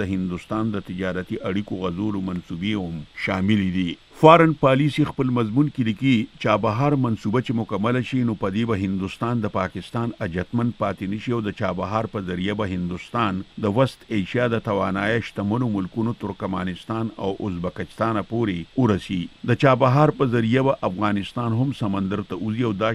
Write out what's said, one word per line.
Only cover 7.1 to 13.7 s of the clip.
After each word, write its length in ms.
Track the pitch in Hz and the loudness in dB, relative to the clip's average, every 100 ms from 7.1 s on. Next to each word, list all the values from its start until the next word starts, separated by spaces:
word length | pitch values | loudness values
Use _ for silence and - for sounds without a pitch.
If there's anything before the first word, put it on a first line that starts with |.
| 107 104 123 | 0 0 0
چې 180 | 127 117 | 0 -2
مکمله 420 | 107 98 113 127 - | -2 -2 0 0 0
شي، 100 | 131 120 | 0 0
نو 20 | 104 | 0
په 80 | 101 | -2
دې 100 | 104 117 | 0 0
به 100 | 98 | 0
هندوستان 580 | 98 95 95 - 117 120 | 0 -2 -4 -4 -2 -2
د 80 | 104 | -2
پاکستان 560 | 101 92 92 - 117 120 - 101 | -2 -2 -6 -8 -4 -4 -4 -4
اجتمن 460 | 87 87 120 120 - | -4 -2 0 -2 0
پاتې 280 | 101 90 95 | -4 -4 -6
نشي 200 | 107 120 117 | -6 -2 -2
او 20 | 104 | -2
د 80 | - | -4
چابهار 480 | 95 90 92 110 113 110 | -4 -2 -2 -2 -2 -6
په 60 | 90 | -6
ذریعه 300 | 90 95 104 | -4 -2 -2
به 120 | 98 | -2
هندوستان 680 | 92 87 87 - 117 107 92 - - | -2 -4 -6 -6 -2 -2 -2 -8 -4
د 60 | 107 | -2